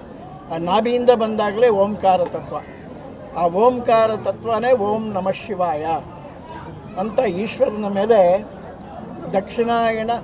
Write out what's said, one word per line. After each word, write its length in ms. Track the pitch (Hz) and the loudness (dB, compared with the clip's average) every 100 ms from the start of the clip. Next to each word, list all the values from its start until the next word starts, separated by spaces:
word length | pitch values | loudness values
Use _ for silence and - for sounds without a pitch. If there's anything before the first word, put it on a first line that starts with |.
| - - - - - | -16 -16 -16 -16 -8
ಆ 20 | 165 | -4
ನಾಭಿಯಿಂದ 520 | 170 208 233 247 240 | 0 2 2 4 6
ಬಂದಾಗಲೇ 580 | 233 220 220 208 202 247 | 4 2 0 -2 4 4
ಓಂಕಾರ 560 | 202 202 202 190 185 | 4 2 2 4 4
ತತ್ವ. 320 | 170 160 147 147 - - - - - - - 160 | 2 -4 -8 -10 -10 -16 -16 -16 -16 -16 -10 -2
ಆ 100 | 170 | 0
ಓಂಕಾರ 720 | 180 247 247 - 226 220 214 | 4 4 4 4 4 4 0
ತತ್ವನೇ 560 | 208 196 226 220 247 | -4 -4 -2 0 4
ಓಂ 380 | 247 202 220 214 | 2 2 -2 -2
ನಮಃ 200 | 190 190 | -2 -2
ಶಿವಾಯ 540 | 185 - 185 175 151 160 156 - - - - - - - - - 180 | -4 -6 -2 -2 -2 -2 -4 -6 -14 -16 -16 -16 -14 -14 -14 -10 -6
ಅಂತ 200 | 214 202 | -2 0
ಈಶ್ವರನ 640 | 226 175 220 - 269 214 208 | 0 0 -4 0 0 0 -2
ಮೇಲೆ 560 | 196 220 220 175 196 214 - - - - - - - - | 2 6 6 6 4 -2 -14 -14 -16 -16 -14 -14 -12 -4
ದಕ್ಷಿಣಾಯಣ, 800 | 196 196 - 233 233 226 220 220 233 | -2 -2 -2 0 2 2 0 -2 -4